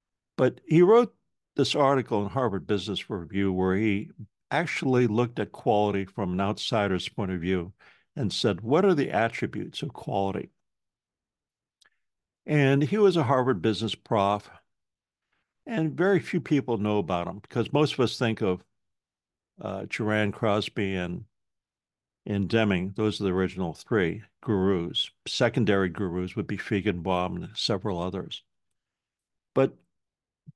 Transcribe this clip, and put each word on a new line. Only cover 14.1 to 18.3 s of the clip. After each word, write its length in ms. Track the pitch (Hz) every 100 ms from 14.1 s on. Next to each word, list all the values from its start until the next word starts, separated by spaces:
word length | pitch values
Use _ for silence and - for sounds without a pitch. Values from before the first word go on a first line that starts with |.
| 110 98 104 - - _ _ _ _ _ _ _ _ _ _ -
and 320 | 226 160 135
very 240 | 185 190
few 180 | - 175
people 380 | - 147 123 113
know 220 | 104 104
about 280 | 85 90 87
him 120 | 98
because 340 | - 123 117
most 220 | 147 156 -
of 40 |
us 180 | 120 -
think 240 | 117